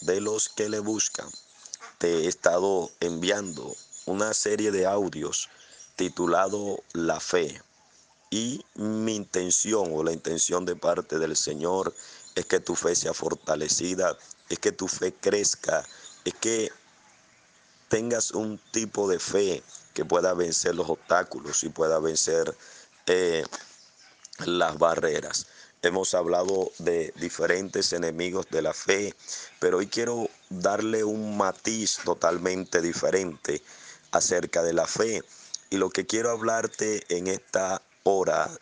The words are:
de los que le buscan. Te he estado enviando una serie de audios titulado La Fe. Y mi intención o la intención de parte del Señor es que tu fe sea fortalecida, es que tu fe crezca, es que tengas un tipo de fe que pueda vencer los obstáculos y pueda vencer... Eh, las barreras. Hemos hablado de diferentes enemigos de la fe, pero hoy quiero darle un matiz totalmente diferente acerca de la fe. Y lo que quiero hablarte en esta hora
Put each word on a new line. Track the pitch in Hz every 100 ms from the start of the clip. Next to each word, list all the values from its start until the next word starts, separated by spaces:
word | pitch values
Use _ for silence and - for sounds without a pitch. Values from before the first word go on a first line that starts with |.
de | 78 95
los | 104 107 -
que | - 107
le | 107
buscan. | 104 107 - - - - - - - - - -
Te | 87 82
he | 82
estado | 90 87 90 98 95 82 -
enviando | 85 82 90 104 98 73 65 - - - -
una | 95 107
serie | 107 104 107 107
de | 98 92
audios | 104 92 76 73 - - - - - - -
titulado | 92 - 87 85 98 104 101 95 -
La | 85 82 78
Fe. | - 90 78 - - _ _ _ _ _ _
Y | 104 117 139 - -
mi | 107 110 110 107
intención | 98 92 92 - 107 110 90
o | 78
la | 80
intención | 82 - 82 - 87 90
de | 85
parte | 82 87 85 80
del | 80 76
Señor | - 76 82 95 92 - - - - -
es | 87
que | 90
tu | - 87
fe | 85 87
sea | -
fortalecida, | 85 80 80 - 78 78 - 87 92 90 - - - -
es | 175
que | 208
tu | - 92
fe | - 92
crezca, | - 98 101 101 - - 78 - - - -
es | - -
que | 113 113 110 - - _ - - _ _ _ _ _ _ -
tengas | 110 117 117 -
un | - 110 104 -
tipo | 113 110 - 101
de | 87
fe | - 98 101 78 - - -
que | - 80
pueda | 87 90
vencer | 90 85 82 87 87
los | 82
obstáculos | 80 - 87 90 64 73 76
y | 80
pueda | 76 80 80
vencer... | 80 78 - 82 80 - - - - _ -
Eh, | 92 90 82 - - - - - _ - - - - 87
las | 87 82 76
barreras. | 82 80 80 76 73 - - - - _
Hemos | 87 92 92 90
hablado | 85 87 90 95 92 -
de | 87 85 78 -
diferentes | 85 - 85 90 95 101 95
enemigos | 87 82 80 90 92 87
de | 80
la | 78
fe, | - - 98 101 - - - - -
pero | 90 90
hoy | 101
quiero | 113 117 120 113 - -
darle | 92 92 104 110 110
un | 107 110 107 104
matiz | 98 - - 110 101 -
totalmente | - 85 85 87 90 92 90 87
diferente | 85 85 - 92 92 73 - 76 - - - - -
acerca | 85 - 90 - 85
de | 85
la | 82 80
fe. | - 113 101 - - - - -
Y | 98
lo | 92
que | 95 92
quiero | 110 117
hablarte | 113 113 113 110 - 110 104 - 87
en | 92
esta | 95 - 95 95 95 - _
hora | 92 98 85 78 80 -